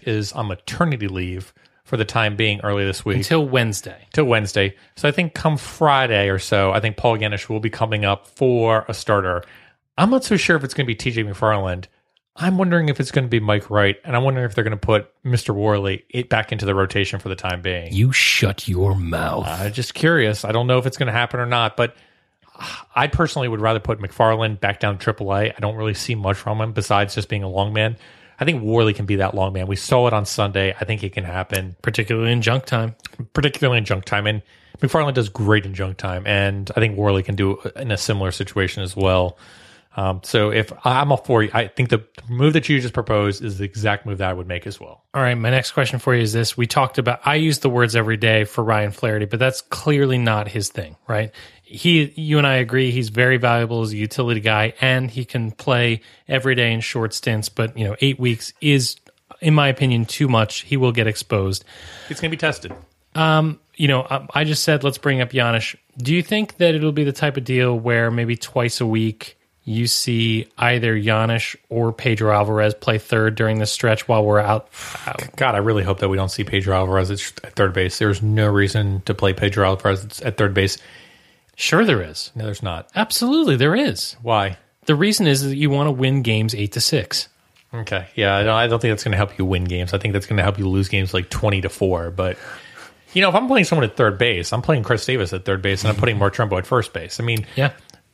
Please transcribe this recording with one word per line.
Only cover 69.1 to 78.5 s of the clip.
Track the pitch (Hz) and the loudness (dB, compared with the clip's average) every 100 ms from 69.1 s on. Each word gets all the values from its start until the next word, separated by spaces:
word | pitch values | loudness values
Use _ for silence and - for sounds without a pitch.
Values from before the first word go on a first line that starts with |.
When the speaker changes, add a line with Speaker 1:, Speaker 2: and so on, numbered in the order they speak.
| 107 - - _ _ | -4 -12 -20 _ _
Speaker 2:
you | - 110 117 | -6 -2 0
see | - - 117 113 110 - - | 0 0 0 0 0 -4 -2
either | 120 123 117 110 | 0 2 2 0
Giannis | 104 110 113 113 - - _ | 2 2 2 0 -4 -8 _
or | 117 117 | -2 0
Pedro | 113 127 107 107 | 0 -2 2 2
Alvarez | 104 104 107 107 | 2 2 2 0
play | 104 - 107 | 0 -2 -2
third | - 113 110 110 | 0 0 2 2
during | 110 110 | 0 0
the | 107 | -2
stretch | - 120 110 - | 0 0 0 2
while | 113 | 2
we're | 107 104 | 4 4
out? | 104 110 - - - - - - - - | 4 0 -2 -14 -14 -12 -10 -10 -12 -2
Speaker 1:
God, | 131 | 2
I | 104 | 2
really | 104 107 | 2 2
hope | 92 98 | 0 0
that | 98 | 0
we | 95 | 0
don't | 95 | -2
see | - | -4
Pedro | 101 101 95 | -2 -2 2
Alvarez | 92 92 95 95 | 0 2 2 0
at, | 101 - - | -4 -8 -12
at | - | -8
third | - 98 | 0 0
base. | 90 92 - | 2 -2 0
There's | 107 92 | 0 2
no | 107 107 | 2 2
reason | 104 | 4